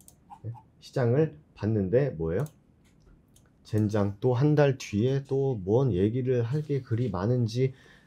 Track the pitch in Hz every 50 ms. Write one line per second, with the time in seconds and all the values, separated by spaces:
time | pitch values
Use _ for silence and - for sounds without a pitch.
0 | - - - _ _ - - - - 113 117 - - _ _ _ - - - 143
1 | 123 117 120 143 160 151 - - - _ _ - 101 104 113 107 98 92 101 123
2 | 143 131 82 78 82 80 82 107 151 - - _ _ _ _ _ _ _ _ _
3 | _ - - - _ _ _ - _ _ _ _ _ - - 107 107 104 104 107
4 | 101 101 101 - - 127 123 117 143 151 151 143 147 139 131 135 - - - 101
5 | 113 127 139 139 139 - 135 135 135 135 131 104 87 95 107 123 135 131 92 87
6 | 98 110 117 131 127 127 127 120 113 113 139 156 151 - 143 135 - - 113 113
7 | 127 120 90 87 92 113 127 123 120 104 113 123 131 131 131 - - - - -
8 | _